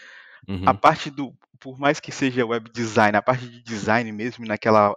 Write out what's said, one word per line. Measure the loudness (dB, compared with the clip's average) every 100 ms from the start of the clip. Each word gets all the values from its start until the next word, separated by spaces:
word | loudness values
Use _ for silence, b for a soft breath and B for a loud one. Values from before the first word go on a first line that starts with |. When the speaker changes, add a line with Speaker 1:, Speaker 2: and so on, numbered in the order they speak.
| B B B B -10
Speaker 1:
Uhum. | -4 -2
Speaker 2:
A |
parte | 2 2 2 -4
do, | -10 -10 -12 _ _
por | -16 -2
mais | -2 -2
que | -6
seja | -4 -2 0
web | 0 -2 -6
design, | -6 -2 2 4 4
a |
parte | 0 -2 -4
de | -16
design | -12 -6 0 0 -2
mesmo, | -8 -10 -8 -8
naquela | -2 4 6 4